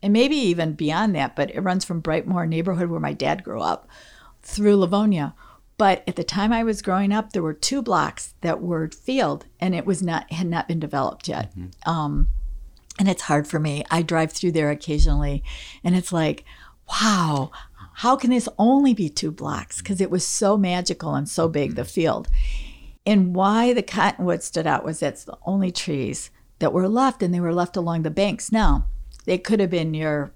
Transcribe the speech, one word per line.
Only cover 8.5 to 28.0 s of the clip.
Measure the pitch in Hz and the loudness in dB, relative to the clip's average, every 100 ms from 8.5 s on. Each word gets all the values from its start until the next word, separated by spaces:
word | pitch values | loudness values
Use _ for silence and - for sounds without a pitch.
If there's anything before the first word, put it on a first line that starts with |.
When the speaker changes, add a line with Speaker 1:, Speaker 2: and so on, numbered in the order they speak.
| 160 | -2
Speaker 1:
were | 175 170 160 | -2 -2 -4
field, | - - 262 180 147 - _ | -6 -4 0 0 -2 -8 _
and | 185 | -2
it | 175 170 | -2 0
was | 180 | -2
not, | 180 160 - | 0 -4 -4
had | 160 180 | -6 -2
not | 170 - | -2 -2
been | 165 | -4
developed | 147 143 135 - - | -2 -2 -2 -4 -8
yet. | - - 90 | -6 -6 -10
Speaker 2:
Mm-hmm. | 90 - - | -14 -10 -4
Speaker 1:
Um, | 165 147 147 143 - - - - - _ - | -2 -2 2 2 2 -4 -10 -14 -20 _ 0
and | 196 | 2
it's | 185 | 2
hard | - 151 147 | 0 0 0
for | 165 | -2
me. | 156 143 - | -2 -4 -2
I | 165 | -2
drive | 160 165 160 | 0 0 0
through | - 185 | -2 -2
there | 160 147 | 0 0
occasionally, | 147 - 151 143 143 143 143 - - - - | -2 -4 2 4 4 0 -2 -6 -12 -16 -4
and | - 180 | 0 0
it's | 180 | 0
like, | 175 160 139 - - - _ - | 0 0 -2 -10 -20 -20 _ -8
"Wow, | - 220 196 165 147 135 - - - - - | 0 2 2 0 0 -4 -8 -20 -20 -20 -4
how | 233 269 | 0 2
can | 254 | 4
this | 247 226 - | 2 0 2
only | 214 277 277 | 4 6 6
be | 233 165 | 4 0
two | - 160 | -2 -6
blocks?" | 160 151 143 - - | -6 -8 -8 -8 -12
'Cause | - 190 | -6 -2
it | 190 | 0
was | 185 - | 0 -2
so | - 202 208 | 0 2 4
magical | 190 180 180 175 160 143 | 2 0 -2 -4 -2 -4
and | 147 | -2
so | - 165 | 0 0
big, | 156 143 - | 0 -2 -4
the | |
Speaker 2:
Mm-hmm. | 120 | -6
Speaker 1:
field. | - 160 - - - - - - - - - - | 0 0 0 2 2 2 -2 -8 -16 -20 -8 2
And | 208 180 180 | 4 4 2
why | 190 214 240 | 2 4 2
the | 240 | 2
cottonwood | - 185 202 - 180 170 | -2 0 0 2 -2 -2
stood | - 175 160 | -2 -4 0
out | 143 - | 0 -2
was | 160 | -4
that's | 147 - | -4 -4
the | - - - | -16 -12 -4
only | 196 190 | 0 0
trees | - - 143 127 - - _ _ _ | -2 -4 -4 -4 -6 -10 _ _ _
that | 160 | 0
were | 175 185 | 2 2
left, | 220 269 247 | 2 2 0
and | 185 | -2
they | 175 | 0
were | 175 | 0
left | 175 175 - | 0 0 -2
along | 170 165 | -2 -2